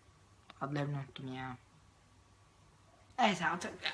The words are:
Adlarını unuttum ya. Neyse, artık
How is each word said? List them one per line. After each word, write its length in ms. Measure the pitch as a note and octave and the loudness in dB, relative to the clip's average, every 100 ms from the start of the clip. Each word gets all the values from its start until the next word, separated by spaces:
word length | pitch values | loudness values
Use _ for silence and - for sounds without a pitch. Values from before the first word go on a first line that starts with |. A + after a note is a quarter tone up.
| - - - - - - | -20 -20 -20 -20 -20 -8
Adlarını 360 | C#3 D3 C#3+ C#3+ | -2 0 0 -2
unuttum 380 | C3 - C3 | -6 -8 -8
ya. 240 | C3 C3 B2 - - - - - - - - - - - - - - - - | -6 -8 -10 -16 -20 -20 -20 -20 -20 -20 -20 -20 -20 -20 -20 -20 -20 -6 4
Neyse, 280 | A3 F3 D#3+ | 4 6 2
artık 260 | F3+ A3 - D#3 | 0 -4 -4 -4